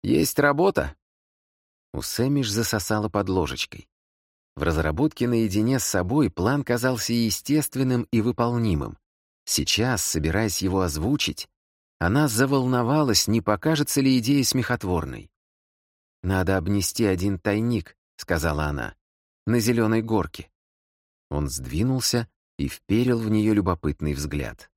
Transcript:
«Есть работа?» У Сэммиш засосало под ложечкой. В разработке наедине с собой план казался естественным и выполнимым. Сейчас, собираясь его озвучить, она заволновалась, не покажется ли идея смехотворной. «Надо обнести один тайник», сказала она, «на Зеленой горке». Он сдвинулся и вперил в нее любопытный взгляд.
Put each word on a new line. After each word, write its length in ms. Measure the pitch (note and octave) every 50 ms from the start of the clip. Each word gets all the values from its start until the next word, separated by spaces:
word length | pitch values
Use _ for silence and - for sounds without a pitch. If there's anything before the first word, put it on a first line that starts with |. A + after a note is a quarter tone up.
«Есть 360 | - A2 B2 D3 D#3+ - - -
работа?» 560 | C#3+ C#3+ C#3+ C#3+ F3 G3 - - C#2+ C#2 - _ _ _ _ _ _ _ _ _ _ _ _ _ _ _ _ _ _ _ -
У 80 | C#2
Сэммиш 480 | - - - - A#2+ C3+ C#3+ C#3+ C3 G#2
засосало 580 | G2+ A2+ A2+ - - G#2+ F#2 - A2 G#2+ G#2 A2
под 200 | - G#2 G2+ F#2
ложечкой. 580 | F#2 F#2 E2 C2+ B1+ - - - - F2 - _ _ _ _ _ _ _ _ _ _ _ _ _ _
В 60 | -
разработке 640 | C#2+ E2+ D#2+ D#2 E2 D#2 D#2 D#2 C#3+ D#3 - - B2
наедине 520 | A#2+ A#2+ A#2 A2+ G#2 F#2 G#2 G#2+ A#2+ C3+ B2+
с 60 | -
собой 460 | - - F#2+ F2+ F2+ A#2+ D#3 C#3+ F#2+
план 340 | - - F2+ A2 C#3 D3 C#3
казался 480 | - B2 A#2+ A2+ C3 B2+ A2+ - -
естественным 960 | A#2+ A#2 A#2 A2 G2+ - - - C#3+ D#3 C#3+ - - C3 C3+ C3 B2+ A#2+ A#2 -
и 100 | - A2+
выполнимым. 760 | G#2+ B2 A#2+ - A#2+ A#2+ A#2+ A#2+ A2+ A2 E2+ D2 C2 G#1+ - _ _ _ _ _ _ _ _ _ _
Сейчас, 580 | - - - C#2+ - - - A2+ B2+ B2 - -
собираясь 560 | - - E2+ D2 D#2+ E2 G2+ A2+ G#2+ F#2 -
его 220 | F#2+ F#2+ F2+ F#2+
озвучить, 680 | F#2 E2+ D2 D2+ D#2+ A2 C#3+ D3 - - - - - _ _ _ _ _ _ _ _ _ _ _
она 300 | - F2 G#2+ C#3+ D3+ C#3
заволновалась, 1000 | A2 G#2+ C3+ C3 C#3 C3+ B2+ B2+ B2+ B2 A#2+ A2+ C#3 D#3 D3+ C3 G#2 - - -
не 120 | G#2+ A2+
покажется 600 | - - G#2 - - D#3 D#3+ C#3+ D3 - - C#3+
ли 180 | C3+ C3+ C3 B2+
идея 260 | G#2+ A#2+ C#3+ C#3+ B2+
смехотворной. 840 | - - C3 A#2 - B2 - - F#2 F2+ E2+ D2+ C#2 B1+ A1 - - _ _ _ _ _ _ _ _ _ _ _ _ _ _ _ _ _ _
«Надо 340 | - F2+ F#2+ F#2+ F#2 F2+ F#2+
обнести 480 | F#2+ E2 F#2 G2+ G2+ F#2+ - - - A#2
один 340 | G2+ F#2+ F2 F#2 G2+ G2 F2+
тайник», 580 | _ A2 G2+ G#2+ A2+ A#2+ A#2+ G#2 E2+ - - _ _ _ _
сказала 480 | - - - F2 D#2+ D2 E2 D2+ D2 D2+
она, 300 | D2 C#2+ C#2 A#1 - - _ _ _ _ _ _ _ _ _ _ -
«на 120 | A2+ A#2+
Зеленой 420 | G#2+ A#2 A#2+ A#2 A2+ G#2+ A2+ A2+
горке». 480 | A2 A2+ A2 G#2 F2 - - - - _ _ _ _ _ _ _ _ _ _ _ _ _ _ _ _ _
Он 180 | C#2+ D2 D2 C#2
сдвинулся 800 | - - B1+ B1 - E2 A2 C3 C3 B2+ A#2+ - - A#2+ A#2 - _ _ _ _ _ -
и 100 | - -
вперил 500 | - - _ - G2 A2+ B2 B2+ B2 A#2
в 120 | A2+ G#2+
нее 240 | G#2+ G#2+ G#2+ A2 G#2+
любопытный 580 | G#2 F#2 F2+ F2+ E2 - D2+ C#2+ - D#2 D2+
взгляд. 580 | C#2+ C2+ D2 D2 D2 D2 C2+ G#1+ - - - _ _